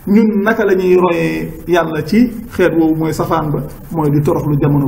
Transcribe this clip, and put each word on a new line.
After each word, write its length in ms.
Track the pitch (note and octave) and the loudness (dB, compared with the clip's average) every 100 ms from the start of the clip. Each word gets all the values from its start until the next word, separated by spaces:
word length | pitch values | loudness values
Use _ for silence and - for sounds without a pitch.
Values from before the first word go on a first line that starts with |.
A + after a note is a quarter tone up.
| - | 2
Ñun 340 | G3+ A3 G3 | 4 4 2
naka 220 | G#3+ A3+ | 0 0
la 100 | G3+ | 0
ñuy 220 | F#3 F#3 F3+ | 0 2 2
royee 520 | F3+ E3+ E3 D#3+ D#3+ - - | 2 0 -2 -4 -8 -10 -2
Yàlla 340 | E3+ D#3+ D#3 | 0 2 -2
ci 240 | D3 G#3+ B3 - - | 0 2 2 -2 -10
xeet 220 | - F3 D#3+ | 0 0 2
woowu? 200 | D#3+ D#3 | 0 0
Mooy 160 | D#3+ | -2
safaan 380 | D#3 E3+ D#3+ D3+ | -2 -2 -2 -2
ba, 100 | D3 - - - | -4 -6 -14 -8
mooy 180 | E3 D3+ | -2 0
di 100 | D3 | 0
toroxlu 360 | D3 D#3+ C#3 C#3+ | 0 -2 -2 0
jamono 260 | C#3+ C#3+ | 2 2